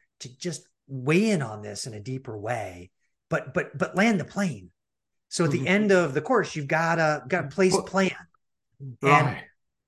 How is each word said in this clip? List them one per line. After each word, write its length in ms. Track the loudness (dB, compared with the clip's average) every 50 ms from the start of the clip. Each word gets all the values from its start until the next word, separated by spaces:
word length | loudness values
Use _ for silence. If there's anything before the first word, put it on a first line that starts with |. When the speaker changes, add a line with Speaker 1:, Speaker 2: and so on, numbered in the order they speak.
| _ _ _ _
Speaker 1:
to 140 | -18 -18 -16 -10
just 280 | -10 -10 -10 -10 -14 _ _ _ _
weigh 420 | -12 -10 -4 0 2 4 4 4 4
in 140 | 2 0 -2
on 180 | -4 -8 -10
this 260 | -12 -12 -10 -10 -10
in 60 | -10 -12
a 80 | -12
deeper 380 | -10 -8 -8 -8 -8 -10 -10 -8
way, 520 | -6 -6 -4 -4 -6 -8 -12 -14 -18 -20 _ _ _ _ _ _ _ _
but, 240 | -4 -4 -4 -2 -4
but, 240 | -4 -4 -4 -4
but 180 | -4 -4 -2 2
land 220 | 2 4 4 4 2
the 60 | -2
plane. 460 | -4 -4 -4 -4 -4 -4 -8 -14 -20 _ _ _ _ _ _ _ _ _ _ _ _
So 160 | -2 0 0
at 60 | 2
the 80 | 2 0
Speaker 2:
Mm-hmm. 80 | 2
Speaker 1:
end 260 | 2 2 2 4 4 4
of 220 | 4 4 2 0
the 80 | -4 0
course, 340 | 2 2 2 2 0 -4
you've 120 | -8 -4 -2
got 300 | 0 0 2 2 2 2
a, 240 | 2 2 0 0 -2 -2
got 160 | -2 -2 -2
a 40 | -4
place 240 | 0 2 4 4 4
Speaker 2:
Well, 80 | 2 0
Speaker 1:
plan. 300 | 0 0 2 2 2 0 -4 -12 -20 _ _ _ _ _ _ _ _ _ _ -16 -16 -10 -2 4
Speaker 2:
right. 100 | 6 6
Speaker 1:
And, 240 | 6 6 2 -2 -6 -10 -16 _ _ _ _ _ _ _